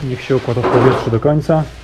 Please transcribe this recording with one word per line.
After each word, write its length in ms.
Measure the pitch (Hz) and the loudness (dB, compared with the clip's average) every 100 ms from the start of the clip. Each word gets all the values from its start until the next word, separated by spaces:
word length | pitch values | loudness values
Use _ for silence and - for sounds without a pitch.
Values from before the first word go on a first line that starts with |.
Niech 200 | 135 123 | -6 -8
się 120 | - 131 | -2 -2
układ 220 | - 120 | 0 -2
odpowietrzy 540 | 123 127 123 - - | 2 4 4 2 -2
do 80 | 113 | 0
końca. 440 | 147 151 147 156 156 - | 2 0 2 0 0 -10